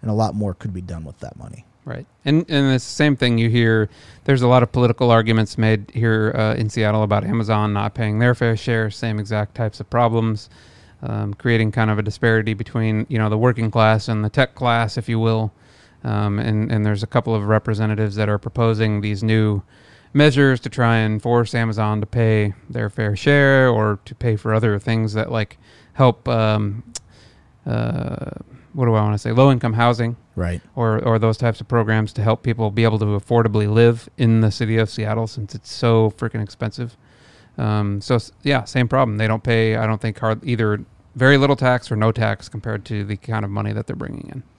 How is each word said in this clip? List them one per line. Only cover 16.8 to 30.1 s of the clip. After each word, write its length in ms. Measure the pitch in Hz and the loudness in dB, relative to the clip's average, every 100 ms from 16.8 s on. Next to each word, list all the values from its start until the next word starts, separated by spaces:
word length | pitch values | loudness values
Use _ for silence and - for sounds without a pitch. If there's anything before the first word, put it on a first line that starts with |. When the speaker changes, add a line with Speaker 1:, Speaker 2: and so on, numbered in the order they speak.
| 104 | 0
Speaker 2:
there's 160 | 104 | -2
a 60 | 107 | -2
couple 260 | 123 117 | -2 0
of 140 | 110 101 | -2 0
representatives 680 | 107 - 107 110 107 107 101 | 0 0 -2 -2 -2 -4 -2
that 140 | 107 | -2
are 80 | 104 | -2
proposing 640 | 113 - 113 110 110 104 | -6 -2 0 0 -2 -2
these 220 | 104 101 | -4 -4
new 400 | 110 110 107 104 - _ _ - _ | 0 2 2 0 -6 _ _ -20 _
measures 460 | 139 151 131 139 127 | 4 4 6 4 2
to 100 | 120 | -4
try 280 | - 117 113 | -2 2 2
and 220 | 110 107 | 0 -2
force 360 | 117 120 117 120 | 0 0 0 -2
Amazon 440 | 113 107 107 107 | -2 -2 -2 -2
to 40 | 104 | -4
pay 480 | 120 113 110 104 98 - | 0 2 2 0 -4 -10
their 220 | 117 110 | -6 -6
fair 240 | - 107 104 | -4 -4 0
share 540 | - 143 139 135 131 | 2 4 6 6 4
or 280 | 113 107 104 - | 2 0 -2 -8
to 80 | |
pay 220 | - 120 107 | -6 -4 -2
for 180 | 110 | 0
other 240 | 110 113 101 | 0 2 0
things 360 | 110 113 110 | -2 -2 -2
that, 180 | 107 110 | -4 -4
like, 260 | 117 123 - _ - _ | -4 -6 -10 _ -20 _
help, 340 | - 131 - - | 2 2 2 -2
um, 560 | 117 110 107 104 104 - - _ _ - _ _ _ - | 0 0 0 -2 -6 -12 -18 _ _ -20 _ _ _ -6
uh, 640 | 117 117 - - - - - - - _ | -4 -4 -4 -6 -8 -12 -14 -18 -20 _
what 120 | 165 123 | -2 2
do 80 | |
I 80 | 110 | 2
wanna 160 | 107 107 | 2 0
say, 140 | 117 | 0
low-income 420 | 117 135 127 120 | 4 4 4 0
housing 420 | 113 120 117 117 | 2 2 2 -2